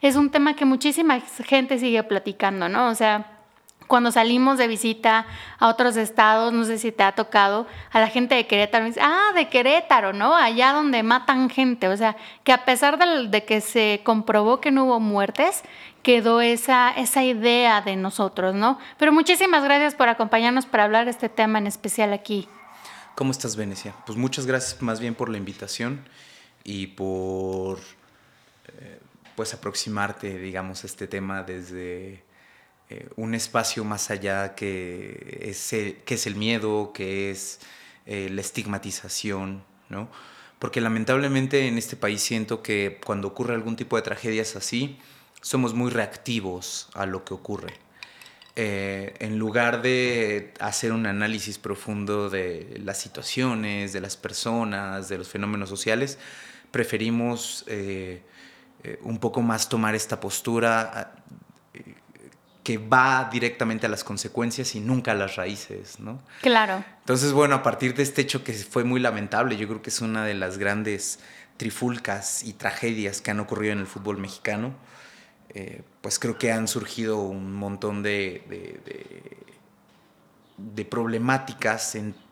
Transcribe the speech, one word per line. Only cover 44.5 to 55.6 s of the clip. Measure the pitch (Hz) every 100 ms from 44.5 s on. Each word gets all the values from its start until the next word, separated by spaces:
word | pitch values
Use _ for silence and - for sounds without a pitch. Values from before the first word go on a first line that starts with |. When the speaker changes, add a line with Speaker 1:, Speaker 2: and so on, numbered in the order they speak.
Speaker 2:
así, | 98 - 120 139 135 - - _ -
somos | - 135 123
muy | 117 123
reactivos | 117 104 - - 117 95 90 - - -
a | -
lo | 95 92
que | -
ocurre. | 95 - 101 90 - _ _ - - - _ - -
Eh, | 107 98 98 98 98 -
en | 110 107
lugar | 110 113 120 120
de | 123 127 127 120 110 104 - -
hacer | 104 104 117
un | 113
análisis | 110 101 104 110 95 101
profundo | - 101 - 104 101 104 101
de | 95 90 82 90 110
las | 98 98
situaciones, | - - - - 131 113 104 101 101
de | 95
las | 95 -
personas, | - 98 117 117 110 101 98 95 92
de | 95
los | 90
fenómenos | 101 101 104